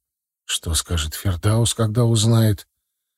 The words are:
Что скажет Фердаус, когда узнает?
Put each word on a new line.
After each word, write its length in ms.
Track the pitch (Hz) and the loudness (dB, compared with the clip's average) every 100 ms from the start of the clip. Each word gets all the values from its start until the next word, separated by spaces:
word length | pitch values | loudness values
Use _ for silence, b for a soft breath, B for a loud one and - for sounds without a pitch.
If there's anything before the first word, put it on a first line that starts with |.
| _ _ _ _ - | _ _ _ _ -10
Что 280 | - 87 | -8 -4
скажет 400 | 80 - 85 76 | -6 -4 -4 -4
Фердаус, 600 | - 98 87 107 113 113 | -6 -4 -2 0 0 0
когда 320 | - 110 117 117 | 0 -2 0 2
узнает? 600 | 113 117 113 110 98 - _ _ _ _ | 2 2 4 2 0 -8 _ _ _ _